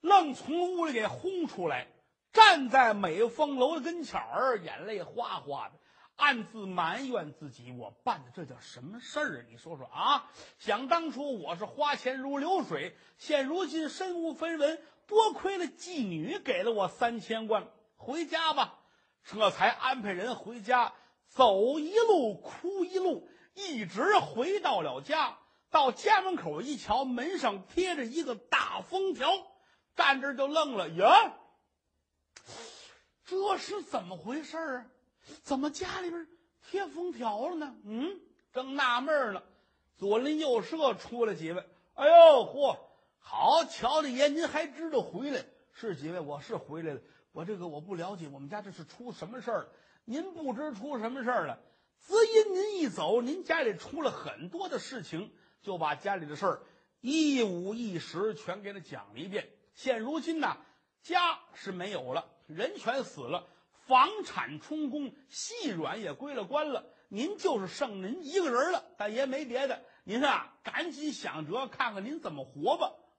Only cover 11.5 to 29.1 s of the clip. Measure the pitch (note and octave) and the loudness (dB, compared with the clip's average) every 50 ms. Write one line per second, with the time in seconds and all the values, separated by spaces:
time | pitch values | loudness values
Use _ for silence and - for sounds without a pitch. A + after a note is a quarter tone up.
11.5 | E3+ E3+ G#3 G3 - - D4 D4 C#4+ - - B3+ C4 C4+ C4 C#4 C#4+ C#4+ C#4 D#4+ | -8 -8 -8 -12 -4 -2 0 0 0 0 -2 -4 -4 -4 -6 -6 -4 -4 -2 0
12.5 | F#4+ F#4 C4+ G#3+ F3 C#3 D3+ F3+ - - - - _ _ - - D4+ C#4+ C4+ C4 | 0 0 0 -2 -4 -6 -6 -6 -10 -14 -20 -20 _ _ -6 0 0 0 0 0
13.5 | D#4 F#4 F#4+ D4 B3+ D#4+ D#4+ D4 - - F#4 F#4 F4 E4+ E4 E4 C#4 - D#4+ E4 | -2 -2 -2 -2 -4 -4 -4 -4 -6 -6 -6 -6 -4 -4 -4 -4 -4 -4 -6 -4
14.5 | E4 D#4 C#4+ D4 D#4+ D#4+ - - _ _ _ _ G#4 G#4+ A4+ G#4+ D#4+ - - F#4+ | -2 0 0 0 0 -2 -10 -20 _ _ _ _ 4 4 4 4 2 -2 -4 -4
15.5 | G4 F#4+ F4 C4+ - - - E4+ F4+ D#4 A#3+ G3 E3+ D#3+ D3+ G#3+ E4+ G#4 - - | -2 -2 -4 -6 -6 -10 -14 -10 -6 -4 -4 -4 -4 -4 -4 -4 -6 -6 -2 -2
16.5 | A3+ F3 F#3+ A#3 A#3 G#3 F#3+ F3 - - B3+ A#3 A#3 A#3 F3+ - A3 A3+ A3+ G#3+ | -2 0 0 0 0 0 -2 -2 -2 -2 -2 -2 -2 -4 -6 -6 -6 -6 -2 0
17.5 | A3 G#3 F3+ - - _ _ _ _ _ - - C4+ E4 E4+ - D#4+ D#4+ E4 D#4+ | 0 0 -2 -4 -18 _ _ _ _ _ -12 -8 -6 -6 -6 -4 -2 -2 0 0
18.5 | D4+ C#4+ A#3 - - - _ _ _ _ _ _ _ _ _ - - G#3 A3 G3 | 2 0 0 -2 -4 -20 _ _ _ _ _ _ _ _ _ -14 -2 2 2 2
19.5 | - - F#3 G#3+ A#3 - - B3+ C4 C4 G#3 G3+ F#3+ F3+ G3 B3 A#3+ - - G3 | 4 4 2 2 2 2 0 -2 -2 -2 -2 -4 -4 -4 -4 -6 -6 -8 -10 -12
20.5 | A#3 A#3+ G3 G3+ B3 B3 A#3 G#3 - - - _ _ _ _ _ - - B3 - | -12 -12 -2 2 4 4 4 2 -2 -12 -20 _ _ _ _ _ 6 8 8 8
21.5 | G3 F#3+ G#3 B3 C#4+ D#4+ D4+ D#4 F#4+ A4 A#4 A4+ G#4 E4+ C4 A3 G3+ - - - | 8 6 4 4 2 0 -2 2 4 4 6 8 6 6 6 2 -2 -4 -10 -16
22.5 | - - - F4 G4+ G4 F4 F4+ F#4 F#4+ F#4 F#4 C#4+ F3 - - - - - _ | -16 -8 -8 -6 -2 -2 -2 -2 0 0 0 0 0 -2 -6 -14 -20 -20 -20 _
23.5 | _ F#4+ G4+ F#4+ D#4 A#3 G#3+ E3 E3+ F#3+ C4+ F#4 G#4+ F#4+ - D3 - A3 B3 E4+ | _ -10 -8 -6 -6 -6 -6 -6 -2 0 2 4 6 4 4 2 -4 -4 -2 0
24.5 | G4 G#4 E4 D#4+ B3 F#3+ D#3+ D3 B2+ C3 C#3 - C#4+ D#4+ D4 - - - _ _ | -2 0 0 0 0 0 -2 -2 -4 -6 -6 -4 -2 -2 -2 -2 -4 -10 _ _
25.5 | _ _ _ _ - - C#4+ C4 A#3 - - G#4 G#4+ G4+ F#4+ F#4+ F4+ C#4+ - E3 | _ _ _ _ 4 4 4 4 2 0 2 4 4 4 4 0 -4 -4 -4 -6
26.5 | D3 D3+ G#3 C4+ D4+ A3+ - - G#3 B3 C#4 C4 B3 A#3 B3 E4 G4 D#4+ B3+ A#3+ | -6 -6 -6 -6 -8 -8 -4 -2 -2 0 0 -2 -4 -4 -4 -4 -4 -2 -2 -2
27.5 | G3+ G3 F#3+ - - - F#4 F#4 F4 D4+ B3+ A3+ B3 E4 D#4+ B3+ A#3+ G#3 - _ | -2 -2 -10 -6 -2 -2 0 0 -2 -4 -4 -4 -4 -6 -4 -4 -6 -8 -4 _
28.5 | - C4+ - G3 F#3 G3 F#3+ - E4 F#4+ G4 F#4+ | 0 0 0 0 -4 -6 -8 -4 -2 -2 0 0